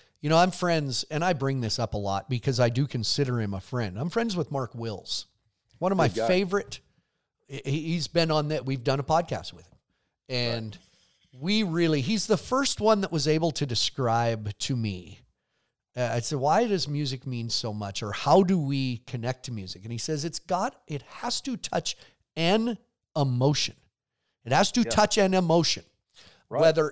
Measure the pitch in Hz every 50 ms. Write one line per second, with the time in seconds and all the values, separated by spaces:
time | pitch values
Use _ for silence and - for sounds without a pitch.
0 | - _ _ _ - 147 165 165 180 185 - - 180 175 165 156 147 135 120 -
1 | - - 151 151 170 185 175 123 135 135 135 131 117 107 - - 117 - - 104
2 | 101 98 98 98 - - 127 117 - 139 123 127 123 117 113 127 143 - - 123
3 | 107 - - - 143 127 123 117 110 101 98 92 - - 131 123 113 95 90 104
4 | 147 175 - 226 233 226 190 175 151 - 143 139 123 - - 117 113 113 101 87
5 | - - - - - - _ _ _ _ _ _ _ _ _ _ 170 185 196 180
6 | 151 117 90 110 110 117 180 185 202 175 196 196 - - - - - _ _ _
7 | _ _ _ _ _ _ _ _ _ - 135 139 - 143 139 160 151 160 170 175
8 | 147 - - 170 165 165 151 156 147 147 156 135 117 135 135 127 117 139 131 143
9 | 131 - 156 170 160 - 123 92 92 - - - - _ - _ _ _ _ _
10 | _ _ _ _ _ - 127 123 120 120 117 113 110 110 - - - _ _ _
11 | _ _ _ _ _ _ - 127 143 185 208 220 214 175 160 170 170 160 156 143
12 | 120 160 220 202 - - 214 - - - 247 269 277 - - - 208 220 220 202
13 | 196 - 170 151 147 156 151 160 165 165 135 - 147 131 120 - - - - -
14 | 127 117 113 117 117 117 117 110 107 107 - - - - 135 120 113 104 95 90
15 | 85 - - - _ _ _ _ _ _ _ _ _ _ _ _ _ _ _ 123
16 | 123 117 117 120 113 - 156 131 131 147 165 208 247 220 196 170 - 143 147 147
17 | 147 127 135 127 - 131 123 120 117 113 - - - 113 107 104 104 98 95 -
18 | 113 101 98 - - 139 160 190 202 175 190 170 143 135 139 135 135 127 120 113
19 | - - - 120 113 127 127 - - 123 117 104 95 90 - 92 101 113 117 110
20 | - - 156 143 139 170 - - - - 180 180 208 196 - _ _ - 151 135
21 | - - - - - 247 - - - 277 240 - - - - 170 - - - -
22 | - - _ _ _ _ _ 156 165 170 202 220 226 247 214 - _ _ _ _
23 | _ _ _ 156 139 131 123 120 127 147 143 - - - - _ _ _ _ _
24 | _ _ _ _ _ _ _ _ _ 113 131 165 202 - - 240 220 113 - 214
25 | 208 202 - 214 196 190 190 185 180 160 160 170 156 - - - - _ _ _
26 | _ _ _ - - - - _ _ _ 110 143 160 160 156 160 156 143